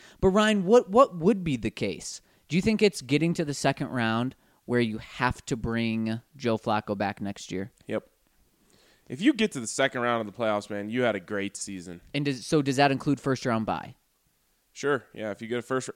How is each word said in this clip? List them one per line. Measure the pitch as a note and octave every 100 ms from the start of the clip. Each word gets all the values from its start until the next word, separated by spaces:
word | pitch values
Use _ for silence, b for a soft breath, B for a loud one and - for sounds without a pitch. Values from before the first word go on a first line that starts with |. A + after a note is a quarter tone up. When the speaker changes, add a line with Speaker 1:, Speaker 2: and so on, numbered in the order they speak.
| B B
Speaker 1:
But | F#3+
Ryan, | F#3+ G#3+ G#3
what, | F3+ A#3+ -
what | G#3+ C4+ E3+
would | E3+ G3
be | E3 B2
the | G#2+
case? | - G#2 E2+ - - b b b
Do | E3
you |
think | G3 G#3+
it's | G#3 -
getting | B2 D3 E3
to | E3+
the | D3
second | C#3 C#3 - C#3+
round | B2+ A2+ A2+ B2+ - b b -
where | B2
you | A#2 G#2+
have | - - B2+ - -
to | B2+
bring | A#2+ A#2 A#2 A2+ A2 A2+ - C3+
Joe | A#2+ A2
Flacco | - G#2+ G#2+ G2+
back | G2+ -
next | G2 - -
year? | F#2+ G2 _ -
Speaker 2:
Yep. | A2 - _ _ _ _ _ b b b b b
If | B2+
you | A#3
get | A#3 A3
to | C#3
the | A2
second | - C3+ B2+
round | A#2+ A#2 G#2+
of |
the | G2
playoffs, | A2+ G#2 G#2
man, | G#2 G#2
you | B2
had | A#2+ G#2
a |
great | E2+ G#2 G2+ -
season. | - F#2+ E2+ E2+ -
Speaker 1:
And | C#3+ C#3+
does, | C3
so | - D#3
does | C#3 C3
that | C#3+
include | C3+ D#3 C3+
first | C#3 B2+ C3
round | A2+
bye? | G2+ E2 - - _ _ _ _ _ _ _
Speaker 2:
Sure. | - C#3 C3+ -
Yeah. | A2+ G#2+
If | G2
you | A2+
get | A#2+
a |
first, | - C3 -